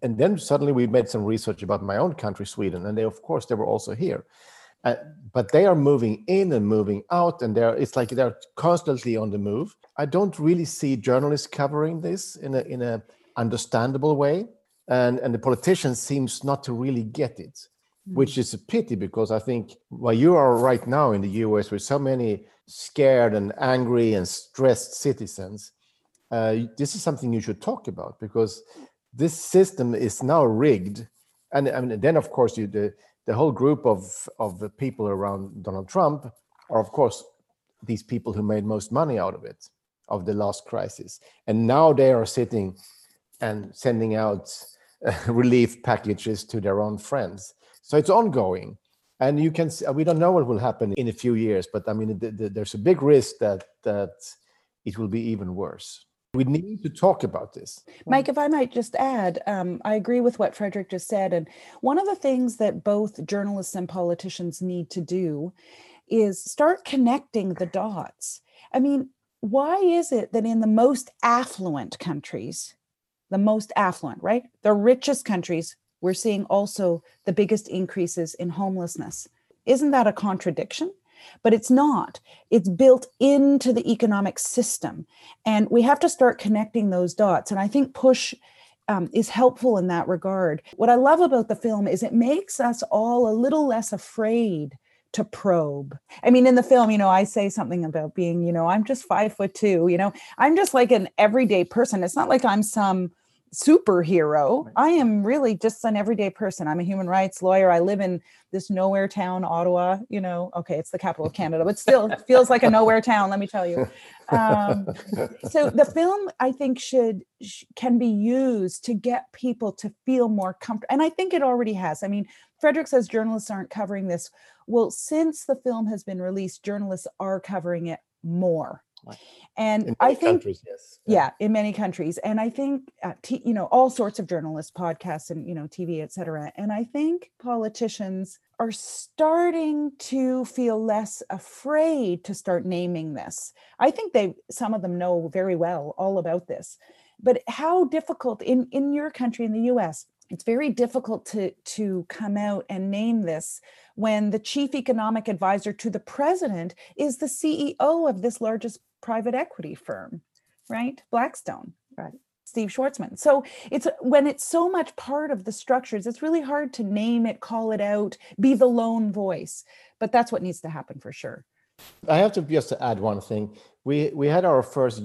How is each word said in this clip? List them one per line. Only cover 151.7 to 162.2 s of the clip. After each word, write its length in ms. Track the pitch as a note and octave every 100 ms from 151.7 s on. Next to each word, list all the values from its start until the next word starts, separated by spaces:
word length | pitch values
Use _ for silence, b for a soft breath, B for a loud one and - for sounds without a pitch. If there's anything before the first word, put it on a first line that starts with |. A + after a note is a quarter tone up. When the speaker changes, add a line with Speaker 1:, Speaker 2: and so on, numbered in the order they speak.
| - G3+ F#3 E3+
Speaker 2:
come 300 | - G#3 G3+
out 280 | G#3 G3 -
and 200 | F#3+ G3
name 340 | G3+ A3+ A3+
this 360 | E3+ D#3 - - b b b -
when 360 | A3 G#3+ G#3+
the 80 | G#3+
chief 340 | - C#4+ C#4+
economic 540 | C#4+ B3+ A3+ A3 A3+ A3
advisor 460 | F3+ F#3+ G3 G#3
to 160 | G3+ A3+
the 100 | G#3
president 760 | - - D4 F#4 D4 F3+ E3+ B B -
is 200 | D4 A#3
the 100 | D4+
C 400 | - D#4 D#4 C#4+
E 80 | -
O 260 | C#4+ E4 D4+
of 140 | F#3+
this 180 | A#3 -
largest 400 | A3 A3 A#3 - _ _
private 320 | A#3 A3+ A3+ B3
equity 400 | E4 - D#3 D3+
firm, 460 | - G2 - E3+ - _ _ _ -
right? 280 | A3+ B3 C4 _
Blackstone. 640 | A#3 C4 - - - - - _ C4+
Speaker 4:
Right. 240 | D#3+ -